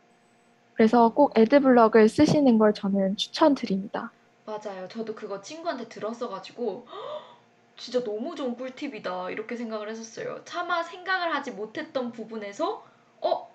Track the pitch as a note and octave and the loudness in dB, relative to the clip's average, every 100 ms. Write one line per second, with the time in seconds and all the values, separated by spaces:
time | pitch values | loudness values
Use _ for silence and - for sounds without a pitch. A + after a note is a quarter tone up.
0 | _ _ _ _ _ _ _ - A3 A#3+ | _ _ _ _ _ _ _ 2 4 6
1 | A3+ A3+ C#4+ - A3+ C#4+ C4 B3 A3 A3+ | 6 6 4 6 6 6 6 6 8 8
2 | G#3+ - D4+ D#4 C#4 A3 G#3+ G#3 G3 G3 | 6 6 4 4 4 6 4 2 -2 0
3 | F#3+ G3+ - - D#4+ C#4 A3+ F#3+ G3+ - | 0 -2 -4 2 2 2 -2 -6 -6 -8
4 | A3+ _ _ _ - G#3 G#3 F#3+ F#3 A3+ | -10 _ _ _ -12 -12 -10 -12 -12 -10
5 | A3 G#3+ G#3 G3+ - D#4 E4 C4 A3 - | -10 -10 -10 -12 -12 -12 -8 -8 -10 -10
6 | G3+ A#3 A#3 F#3+ - - A#3 F#3 - G4 | -10 -8 -10 -10 -14 -8 -8 -8 -12 -16
7 | B4+ D5+ - - _ _ _ - - B3 | -12 -14 -16 -20 _ _ _ -20 -6 -6
8 | A#3 G#3+ C#4+ D#4+ C4 A#3 B3+ B3+ D4 G#3+ | -4 -6 -8 -8 -8 -8 -10 -10 -12 -10
9 | F#3 F#3 F#3 F#3 A3 A#3+ A#3 A3 G#3 A3+ | -10 -8 -8 -10 -10 -10 -8 -8 -10 -12
10 | A3+ - - - - E4 F4 F4 E4+ F#4 | -14 -12 -12 -12 -12 -8 -4 -4 -4 -8
11 | F4+ F#4 F4 D4 C4 G3 G#3+ - D4+ C4+ | -4 -2 -2 -4 -6 -10 -10 -10 -8 -6
12 | B3 A3+ A3 A3+ G3+ G3+ E4+ A4 - _ | -6 -8 -12 -10 -10 -4 -4 -4 -12 _
13 | _ _ - - - | _ _ -6 -6 -12